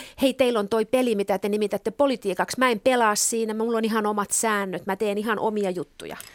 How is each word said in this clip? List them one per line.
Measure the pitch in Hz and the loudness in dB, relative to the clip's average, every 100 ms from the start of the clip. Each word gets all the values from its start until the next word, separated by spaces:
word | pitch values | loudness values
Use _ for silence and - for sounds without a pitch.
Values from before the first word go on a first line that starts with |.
| - - | -8 -2
hei, | 269 | 0
teillä | 254 247 240 | 2 2 2
on | 208 | 0
toi | 226 | 0
peli, | 214 262 247 | 2 2 2
mitä | 208 196 196 | 0 0 0
te | 208 | 0
nimitätte | 208 208 202 - | 0 0 -2 -4
politiikaksi. | 208 277 254 202 175 180 - | 0 2 2 -2 -2 -2 0
Mä | 254 | 0
en | 226 | 2
pelaa | 262 247 226 | 2 4 2
siinä, | 208 - 233 220 | 2 0 -2 -2
mulla | 214 226 226 | -2 0 0
on | |
ihan | 220 220 208 | 0 0 0
omat | 208 196 | -2 -2
säännöt, | - 226 208 196 180 - | 0 0 0 -2 -6 -4
mä | 190 | -2
teen | 214 202 | -2 -2
ihan | 214 214 | -2 0
omia | 220 214 196 | 0 0 -2
juttuja. | 180 - - 78 - - | -2 -8 -12 -14 -14 -16